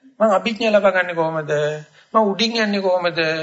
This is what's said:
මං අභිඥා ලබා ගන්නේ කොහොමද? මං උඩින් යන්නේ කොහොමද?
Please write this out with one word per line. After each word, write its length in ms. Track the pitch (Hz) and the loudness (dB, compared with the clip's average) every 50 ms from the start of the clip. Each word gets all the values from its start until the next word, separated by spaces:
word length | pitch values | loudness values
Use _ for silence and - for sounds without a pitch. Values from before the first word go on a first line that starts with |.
| _ - _ | _ -20 _
මං 180 | _ 208 220 | _ 0 2
අභිඥා 420 | 196 190 185 233 233 208 233 220 208 | 2 2 0 -2 -4 -2 -2 2 2
ලබා 180 | 208 196 196 | 4 4 4
ගන්නේ 240 | 185 185 180 175 175 | 2 2 0 0 0
කොහොමද? 380 | 165 160 160 160 160 151 147 151 147 151 147 151 151 151 - _ - _ _ | -2 -2 -2 -2 -4 -4 -2 -2 -2 0 -2 -4 -6 -10 -16 _ -20 _ _
මං 160 | - 226 220 | 0 2 2
උඩින් 300 | 202 190 175 226 226 226 | 2 0 0 -2 -2 0
යන්නේ 260 | 233 220 208 202 202 | -2 -2 0 -2 -2
කොහොමද? 400 | 190 190 180 180 175 175 165 165 165 160 160 160 | 0 0 0 0 0 -2 -2 0 -2 -2 -2 -4